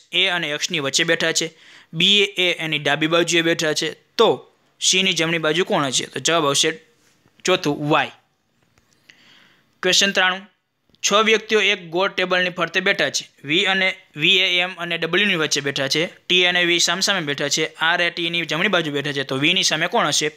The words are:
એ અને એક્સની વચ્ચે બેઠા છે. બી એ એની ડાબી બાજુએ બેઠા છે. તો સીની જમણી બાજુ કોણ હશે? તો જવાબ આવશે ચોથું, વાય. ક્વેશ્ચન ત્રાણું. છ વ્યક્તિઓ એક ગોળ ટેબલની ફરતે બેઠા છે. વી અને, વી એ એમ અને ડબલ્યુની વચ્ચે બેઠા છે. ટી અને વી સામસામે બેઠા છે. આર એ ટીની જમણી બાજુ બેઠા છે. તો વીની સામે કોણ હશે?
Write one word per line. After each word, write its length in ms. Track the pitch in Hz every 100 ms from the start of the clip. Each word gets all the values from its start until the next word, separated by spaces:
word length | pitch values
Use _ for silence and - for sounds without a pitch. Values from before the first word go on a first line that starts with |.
| _
એ 160 | 175 190
અને 220 | 175 156
એક્સની 300 | 147 - 170
વચ્ચે 240 | 135 135
બેઠા 280 | 165 165 165
છે. 200 | 160 160 - - - -
બી 280 | 160 185 208
એ 300 | 196 190 180
એની 280 | 170 160 147
ડાબી 280 | 147 143 156
બાજુએ 340 | 170 165 170
બેઠા 320 | 165 160 160
છે. 180 | 151 160 - _ -
તો 300 | 208 127 - _ _ -
સીની 340 | - 185 190
જમણી 240 | 165 160 170
બાજુ 280 | 156 160 196
કોણ 200 | 190 139
હશે? 200 | 123 -
તો 140 | -
જવાબ 260 | 147 165 143
આવશે 340 | 143 156 160 _ _ _ _ _ _ -
ચોથું, 440 | 180 160 143 147
વાય. 220 | 151 123 - _ _ _ _ _ _ _ _ _ - _ - _ _ _ _
ક્વેશ્ચન 280 | 185 180 202
ત્રાણું. 300 | 196 185 185 208 _ _ _ _ _ -
છ 20 |
વ્યક્તિઓ 480 | 202 214 214 214 214
એક 280 | 196 202 170
ગોળ 200 | 170 190
ટેબલની 400 | 190 185 180 180
ફરતે 300 | 180 165 190
બેઠા 300 | 185 190 143
છે. 200 | - - _
વી 220 | 135 170 190
અને, 320 | 190 190 - - 151
વી 220 | 165 190
એ 200 | 185 180
એમ 160 | 180 170
અને 200 | 170 170
ડબલ્યુની 380 | 165 185 208 175
વચ્ચે 260 | 151 147
બેઠા 260 | 143 135 135
છે. 180 | 151 180
ટી 400 | - - 180 180
અને 200 | 180 175
વી 140 | 170
સામસામે 420 | 180 175 185 196
બેઠા 280 | 147 139 143
છે. 180 | 160 156
આર 340 | - 160 175
એ 80 | 170
ટીની 360 | 170 170 170 156
જમણી 220 | 156 208
બાજુ 240 | 180 156
બેઠા 200 | 143 143
છે. 120 | 139
તો 120 | 135 135
વીની 280 | 151 190
સામે 240 | 175 156 170
કોણ 200 | 233 165
હશે? 240 | 139 151